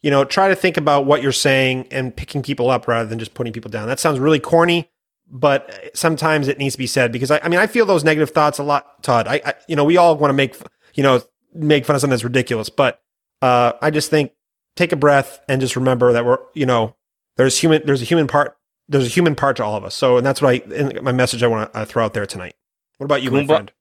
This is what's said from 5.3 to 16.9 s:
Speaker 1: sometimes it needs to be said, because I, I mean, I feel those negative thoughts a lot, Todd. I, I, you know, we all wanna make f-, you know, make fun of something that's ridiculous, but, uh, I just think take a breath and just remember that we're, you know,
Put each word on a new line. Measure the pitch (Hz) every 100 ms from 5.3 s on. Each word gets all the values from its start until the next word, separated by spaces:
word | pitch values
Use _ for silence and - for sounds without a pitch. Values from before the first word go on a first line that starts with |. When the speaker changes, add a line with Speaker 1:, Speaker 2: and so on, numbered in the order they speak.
| 131 147 135 - - -
Speaker 1:
sometimes | - 170 156 160 156 139
it | 143
needs | 135
to | -
be | 127
said, | - 120
because | 120 131
I, | 151
I | 170
mean, | 175
I | 208
feel | 240 208
those | 180
negative | 156 156 151
thoughts | - 151 143
a |
lot, | 143 143 - _
Todd. | - 117 107
I, | 143
I, | - - -
you |
know, | 156
we | 147 175
all | 170 151
wanna | 147
make | 139 135
f-, | - - _ _
you | -
know, | 139 127 - _ _
make | 165 151 147 -
fun | 143
of |
something | 143
that's | 127
ridiculous, | 120 127 123 117 107
but, | - 135 - _ _ _ _
uh, | 131 123 120 -
I | 151
just | 151 -
think | 151 139 _ _ _ _ -
take | 175
a | 165
breath | 147 143 135 - -
and | 135
just | 131
remember | 127 131 123 123
that | 120
we're, | 120 127 -
you | 160 131
know, | 120 110